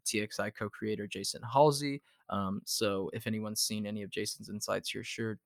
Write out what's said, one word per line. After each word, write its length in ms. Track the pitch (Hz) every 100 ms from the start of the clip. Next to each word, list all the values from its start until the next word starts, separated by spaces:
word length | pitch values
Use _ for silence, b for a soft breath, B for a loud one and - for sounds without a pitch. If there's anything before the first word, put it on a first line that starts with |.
T 160 | - 107
X 200 | 104 -
I 100 | 104
co-creator 560 | - 104 - 110 101 104
Jason 360 | 98 101 -
Halsey. 600 | 117 135 151 143 147 139 b b b
Um, 320 | 98 98 98
so 440 | - - 104 98 90
if 140 | 113 113
anyone's 340 | 110 107 107
seen 260 | - 107 104
any 160 | 107
of 80 | 98
Jason's 380 | - 104 - 104
insights, 440 | 104 - 101 -
you're 120 | 104
sure 340 | 110 - 113 107